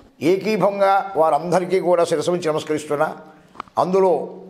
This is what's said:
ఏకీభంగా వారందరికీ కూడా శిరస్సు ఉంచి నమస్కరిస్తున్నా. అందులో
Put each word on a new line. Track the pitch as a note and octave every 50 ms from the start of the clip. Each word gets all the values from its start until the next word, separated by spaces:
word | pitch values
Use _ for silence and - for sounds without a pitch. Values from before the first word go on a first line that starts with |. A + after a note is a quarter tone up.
| - _ _ - -
ఏకీభంగా | D3+ F#3 F#3+ F3+ G3 A3 F#3 E3+ G3+ G3+ G3+ G3 G3 G3 G3 - - -
వారందరికీ | D3 D#3+ D#3+ D3+ D3 D#3+ F3+ D#3+ F#3 F3+ F3+ F3+ F#3+
కూడా | E3 E3+ F3+ E3+ E3+
శిరస్సు | D#3+ E3 D3 C#3+ F3
ఉంచి | F3+ F3 F3+ D#3
నమస్కరిస్తున్నా. | D3+ D#3 D3+ - D#3 D3 D3 - D3 C#3+ D#3 E3+ - - - - - - - _ - - - - - -
అందులో | D3+ E3+ F#3 G3 F#3+ F#3 E3+ C#3+ - - - - - -